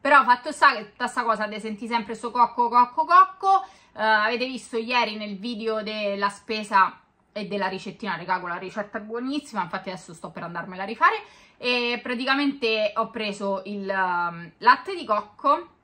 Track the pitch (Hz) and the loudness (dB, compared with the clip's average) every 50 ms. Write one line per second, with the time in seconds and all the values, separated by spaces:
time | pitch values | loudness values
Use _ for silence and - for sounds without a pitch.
0 | _ 277 294 277 262 - 247 247 - 311 302 - 330 285 254 214 214 208 _ _ | _ 6 6 6 8 6 4 2 2 -10 0 4 4 4 4 4 -8 -12 _ _
1 | 254 220 - 262 240 226 220 208 214 202 208 214 214 220 214 202 247 220 240 233 | -6 -4 -4 -2 0 0 0 0 0 -6 -6 -8 -8 -8 -10 -8 -8 -4 -4 -4
2 | 214 - 233 220 - 233 208 247 247 240 - - 240 233 233 247 240 240 - - | -4 -4 -10 -8 -8 -6 2 2 2 2 4 0 0 4 6 4 4 4 2 -2
3 | 320 330 339 381 381 381 381 - - 381 392 392 381 - - _ _ _ _ - | 2 6 8 8 8 8 4 -2 2 4 4 4 2 -2 -16 _ _ _ _ -2
4 | 214 220 220 214 208 220 247 233 247 262 262 247 - - - 226 226 226 254 247 | 2 4 4 4 4 2 0 0 -4 -4 -6 -10 -12 -8 -6 -6 -4 0 0 0
5 | 233 220 214 214 214 208 202 185 196 240 240 208 226 220 220 220 208 208 214 214 | 0 0 -2 -8 -8 -10 -10 -10 -8 -8 -8 -6 -4 -4 -4 -4 -4 -6 -6 -4
6 | 214 202 202 196 202 202 202 - _ - 220 214 214 202 220 196 185 180 - - | -4 -4 -2 -2 -2 -4 -4 -6 _ -8 -8 -8 -6 2 4 4 4 4 2 -10
7 | _ _ _ _ _ _ _ 208 208 - 196 - 190 - 190 190 - 208 175 - | _ _ _ _ _ _ _ -10 -8 -6 -4 -4 -4 -4 -4 -6 -10 -12 -12 -10
8 | - 202 175 160 175 175 185 180 175 175 170 180 190 185 - 220 208 208 - 226 | -8 -6 -6 -6 -4 -4 -4 -4 -4 -6 -8 -8 -8 -10 -8 -8 -10 -8 -10 -12
9 | 208 214 226 240 247 262 277 302 - - - 208 180 165 - 190 - 196 185 180 | -10 -8 -10 -8 -6 -6 -6 -6 -8 -6 -6 -6 -6 -6 -6 -8 -8 -8 -12 -12
10 | - - 170 - - 175 165 190 180 170 170 175 170 202 185 185 196 202 233 - | -14 -18 -20 -16 -16 -14 -12 -10 -12 -10 -10 -10 -10 -10 -10 -10 -8 -8 -2 2
11 | 311 370 440 427 415 - - - - _ _ _ - 247 247 247 240 240 240 233 | 2 2 2 2 -8 -12 -20 -20 -20 _ _ _ -4 -2 -2 0 0 -2 -4 -4
12 | - 247 247 233 262 269 269 277 285 277 277 - - 226 220 214 214 208 - - | -4 -6 -6 -4 0 0 0 2 2 0 0 0 0 0 0 2 0 -2 0 -2
13 | 220 220 - 233 214 208 196 202 208 196 196 190 - 202 208 202 196 190 190 190 | -4 -4 -4 -6 -6 -6 -6 -4 -4 -4 -4 -4 -6 -8 -8 -8 -6 -4 -2 -2
14 | 190 175 175 175 175 170 170 170 170 165 _ _ - 240 262 - - - 392 349 | 0 0 0 -2 -2 -4 -6 -8 -14 -16 _ _ 4 4 4 4 2 -8 -8 -8
15 | 294 220 214 208 208 - _ _ - - 294 339 339 - _ _ | -2 -2 -2 -2 -2 -6 _ _ 2 2 2 2 0 -12 _ _